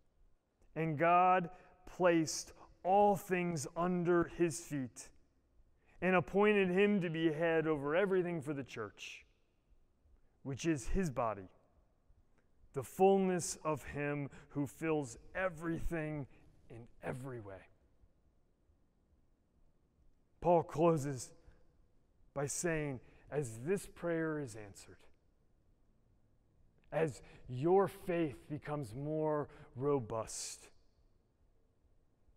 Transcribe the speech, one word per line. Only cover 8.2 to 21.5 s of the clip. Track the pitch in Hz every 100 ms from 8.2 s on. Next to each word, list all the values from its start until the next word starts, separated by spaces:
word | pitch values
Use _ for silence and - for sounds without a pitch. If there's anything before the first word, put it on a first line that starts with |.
| 175 170
for | 135
the | 139
church, | 127 123 104 - - - - _ _ _ _ _ _ _ _ _ _ _
which | 131 135 165
is | 147 -
his | 190 180
body, | 123 117 101 92 - _ _ _ _ _ _ _ _ _ _ -
the | 135
fullness | 117 - 190 196 190 180 - -
of | 156 151 -
him | 143 147 147 139 - -
who | 143 135
fills | - 160 156 135 - -
everything | 180 190 156 165 165 - 170 151 151 135 - - - -
in | 117 120 -
every | - 135 135 120
way." | 101 92 - _ _ _ _ _ _ _ _ _ _ _ _ _ _ _ _ _ _ _ - _ _ _ - _ _ _
Paul | 165 170
closes | - 139 170 160 139 131 - - -